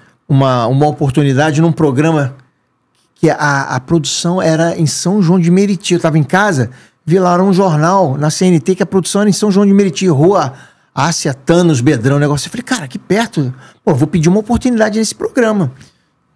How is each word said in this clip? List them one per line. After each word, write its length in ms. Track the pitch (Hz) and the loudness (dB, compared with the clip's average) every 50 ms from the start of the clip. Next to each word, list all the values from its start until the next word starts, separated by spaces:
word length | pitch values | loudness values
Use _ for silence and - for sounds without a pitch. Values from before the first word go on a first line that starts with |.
| _ _ _ _ _ | _ _ _ _ _
uma, 380 | - 139 135 135 131 127 123 117 | 0 0 2 2 2 2 0 0
uma 220 | 113 131 135 147 | 0 0 2 0
oportunidade 720 | 151 147 - 151 135 123 156 147 139 131 131 147 160 143 151 | 0 0 -2 -2 -2 0 0 0 2 2 2 0 0 2 2
num 100 | 165 170 | 2 0
programa 640 | 156 - 160 143 123 131 156 160 165 151 139 127 - - _ _ _ _ _ _ _ _ _ _ _ _ _ _ _ | 0 0 0 0 0 0 0 0 0 0 -2 -4 -6 -12 _ _ _ _ _ _ _ _ _ _ _ _ _ _ _
que 160 | _ - 156 | _ 0 0
a, 320 | 147 - 151 147 143 139 135 - 139 | 0 0 0 -2 0 -2 -2 -4 -6
a 40 | 127 | -6
produção 640 | 127 - 170 165 139 - - - - 170 175 185 | -4 -2 -2 -2 -2 -4 -6 -4 -4 -2 -2 0
era 340 | - 165 160 156 165 170 160 | 0 0 0 0 0 -2 -2
em 120 | - 165 | -2 -2
São 340 | 139 - - - 175 196 214 | -2 -2 -4 -4 -2 0 0
João 180 | 185 160 180 190 | 2 2 2 2
de 120 | 165 170 | 2 2
Meriti. 420 | 175 190 202 202 202 170 - - 180 | 2 2 2 0 -2 -4 -4 -2 -2
Eu 60 | 170 | 0
tava 180 | - 160 147 | 0 0 0
em 60 | 160 143 | 0 0
casa, 480 | 123 - 185 208 214 175 131 117 - - - - _ _ _ - | 0 0 0 0 0 0 -2 -2 -4 -6 -14 -20 _ _ _ -4
vi 140 | 156 165 196 | 0 0 2
lá 200 | 185 180 175 175 | 2 2 2 2
um 120 | 185 202 185 | 2 2 2
jornal 640 | 175 202 185 156 147 156 175 190 196 185 143 131 | 2 2 2 2 2 2 2 2 2 0 0 -2
na 140 | 143 147 151 | -2 -2 -2
C 140 | - - 190 | -2 0 2
N 140 | 185 180 156 | 2 2 2
T 140 | - 185 185 | 0 -2 -2
que 80 | - | -2
a 60 | 202 | -2
produção 340 | 165 - 190 170 - - 202 | -2 -2 -2 -2 -2 -2 0
era 80 | 208 214 | 0 0
em 40 | 180 | 0
São 180 | - 214 214 | 0 0 0
João 160 | 185 196 208 | 2 2 4
de 60 | 202 196 | 4 4
Meriti, 340 | 202 202 190 - - 190 | 4 2 0 0 -2 0
Rua 460 | 185 151 131 151 185 202 180 147 131 131 - - - _ _ _ _ - | 0 2 4 4 4 2 2 0 -4 -8 -14 -20 -20 _ _ _ _ -4
Ácia 360 | 127 135 165 160 - - 156 | -2 -2 -2 -2 -2 -4 -6
Thanos 480 | 127 - - - 165 175 180 170 151 117 | -6 -4 0 2 2 4 4 2 2 2
Bedrão, 380 | 120 156 147 117 107 135 139 | 2 0 0 2 0 0 0
negócio. 300 | 143 147 143 147 143 - | 0 0 0 -2 -4 -6
Eu 40 | - | -8
falei, 120 | - 240 254 | -10 -10 -6
"Cara, 220 | - 262 220 156 | -6 -6 -6 -6
aqui 120 | 131 - | -10 -12
perto, 560 | 202 - - 175 214 233 - - 165 139 123 127 - - - _ _ - | -10 -6 -4 -2 -2 -2 -4 -4 -4 -4 -4 -6 -10 -16 -20 _ _ -4
pô, 80 | 214 156 | -2 0
vou 140 | 123 151 | 0 0
pedir 220 | 151 - 170 147 170 | 0 0 0 2 2
uma 100 | 185 214 | 0 0
oportunidade 580 | 214 - 240 226 - 254 247 220 214 214 202 | 0 -2 -4 -2 -2 0 0 0 -2 -2 -2
nesse 160 | 220 220 - - | -2 -4 -4 -6
programa. 580 | - - 440 - - 233 220 214 202 165 123 127 - - - _ _ _ _ _ _ _ _ _ | -6 -8 -4 -2 0 0 0 0 0 -2 -4 -6 -10 -20 -20 _ _ _ _ _ _ _ _ _